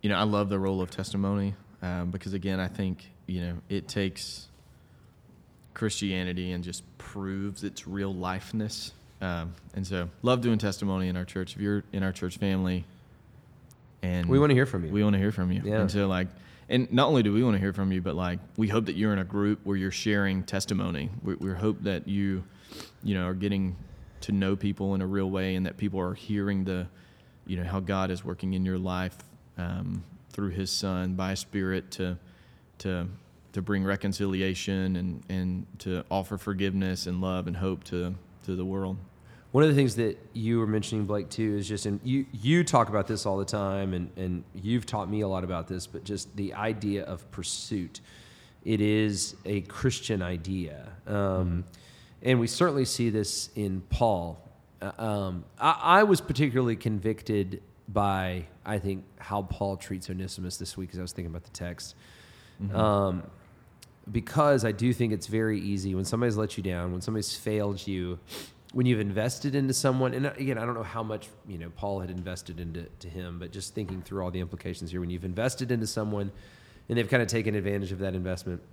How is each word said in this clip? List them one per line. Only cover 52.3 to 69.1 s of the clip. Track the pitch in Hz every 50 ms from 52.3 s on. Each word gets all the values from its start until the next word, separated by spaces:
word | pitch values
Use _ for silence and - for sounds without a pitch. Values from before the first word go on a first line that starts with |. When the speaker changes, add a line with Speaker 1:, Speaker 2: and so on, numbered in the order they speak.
| 131 120
Speaker 2:
we | 117
certainly | 120 - - 175 180 143 139 131
see | 123 - - 120 117
this | 104 107 104 - - - - - -
in | - 104 98 95 95 90 -
Paul. | - - 123 113 104 90 85 85 80 - - - - - - _ - -
Uh, | 98 98 -
um, | - 113 110 104 101 98 95 90 90 80 - - -
I, | - 151 156 - -
I | 160 175 196 214
was | 214 190 - -
particularly | - 139 120 151 143 117 131 127 117 113
convicted | 113 - 120 110 101 92 110 110 - - - 107 104 98 92 98 98 - - - - - -
by, | 98 104 101 101 98 95 92 92 90 90 85 - - - -
I | - 107 101
think, | 85 98 98 95 95 - - -
how | - - 101 101 98
Paul | 92 - - 101 98 98
treats | 92 - - 101 92 90 -
Onesimus | 92 90 95 92 - - 90 90 -
this | - 95 90 - -
week | 95 85 -
as | 90
I | 90
was | 87 -
thinking | - 90 85
about | 80 85 -
the | -
text. | - - 90 87 87 - - - - - - - - - - - - - - - - - 101
Speaker 1:
Mm-hmm. | 98 104
Speaker 2:
Um, | 110 110 107 101 101 98 95 90 90 80 - - - - - - - - - - - - - - - - -
because | 104 117 - - - 151 151 147 143 131 107
I | 113 104
do | 95 113 123 123
think | - 123 113 107
it's | 92 -
very | - 104 110 110 110 107 101
easy | 90 98 101 98 95 98 92
when | 92 95
somebody's | - - 113 123 120 107 104
let | 107 104 -
you | - 90
down, | 95 90 87 87 90 90
when | 90 87
somebody's | - 110 110 101 - -
failed | - - 110 107 107 104 101 101 95 -
you, | 101 98 92 90 90 90 85 - - - - - - - - - - -
when | 123 127
you've | 127 123 107
invested | 107 101